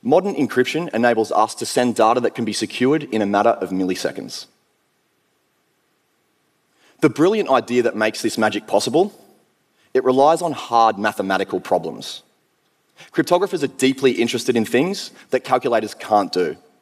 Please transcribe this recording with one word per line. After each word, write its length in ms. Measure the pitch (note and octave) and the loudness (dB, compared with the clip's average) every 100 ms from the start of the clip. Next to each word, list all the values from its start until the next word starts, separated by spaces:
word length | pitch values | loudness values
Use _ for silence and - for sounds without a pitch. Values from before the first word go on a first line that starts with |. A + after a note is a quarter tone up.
modern 340 | A#2 D#3 F#3+ | 4 2 2
encryption 540 | F3 B2+ B2 B2+ D#3 E3+ | -2 -2 0 0 -2 -4
enables 360 | A2+ A#2+ A#2 G#2+ | 0 2 2 0
us 220 | - G#2+ - | 2 0 -2
to 100 | A2+ | -4
send 280 | - B2 | 0 0
data 260 | A2+ A2 A#2+ | 2 2 4
that 140 | A#2 | 0
can 120 | - A2+ | -4 -6
be 60 | |
secured 480 | G#2 G#2 - B2 D#3 | -4 -6 -2 0 0
in 180 | D3+ A2 | -2 -2
a 60 | G2+ | 0
matter 240 | G2+ A2 | 2 2
of 180 | - F#2+ | 0 -2
milliseconds. 800 | F#2 F#2 F#2 - - - - - _ _ _ _ _ _ _ _ _ _ _ _ _ _ _ _ _ _ _ _ _ _ _ _ _ | -4 -2 -2 -6 -8 -12 -14 -18 _ _ _ _ _ _ _ _ _ _ _ _ _ _ _ _ _ _ _ _ _ _ _ _ _
The 100 | D#3 | 0
brilliant 380 | A2+ E3+ A3 F#3+ | 2 2 2 2
idea 340 | C3 A2+ B2 | 2 2 0
that 140 | A#2+ G2+ | 0 2
makes 260 | G#2+ G#2+ | -2 0
this 160 | A2 A2 | -4 0
magic 280 | A2 G#2 - | 0 -2 -6
possible, 460 | G2+ A#2 C3+ G3+ - _ _ _ _ _ _ _ | -6 -2 0 0 -4 _ _ _ _ _ _ _
it 80 | C3 | -2
relies 360 | B2+ C3 C#3+ E3 | 0 4 4 4
on 120 | E3+ | -2
hard 460 | C3+ - A#2 A2+ G2+ | -8 -2 4 4 2
mathematical 600 | G#2+ - F#2+ F#2+ F#2+ F#2+ | -4 -4 -2 -2 -2 -6
problems. 600 | - F2+ E2 D2 - - _ _ _ _ _ _ _ _ - | -2 -2 -2 -12 -14 -16 _ _ _ _ _ _ _ _ -10
Cryptographers 500 | - D#3 F3 F#3+ F#3 | -4 0 0 0 -2
are 60 | C#3+ | -4
deeply 440 | - C3+ C3+ C3+ | 0 0 2 0
interested 440 | A#2+ A#2 A#2+ - A#2 | 2 -2 -2 0 0
in 80 | |
things 480 | G#2+ A#2+ E3 G3+ - - - | 0 0 0 -4 -10 -16 -6
that 140 | B2+ | -4
calculators 500 | - B2+ C3 A#2 G#2+ | 0 -2 0 -2 -2
can't 380 | - - G#2+ F2+ | -10 0 0 2
do. 240 | F2+ E2+ E2 _ _ | -2 -2 -4 _ _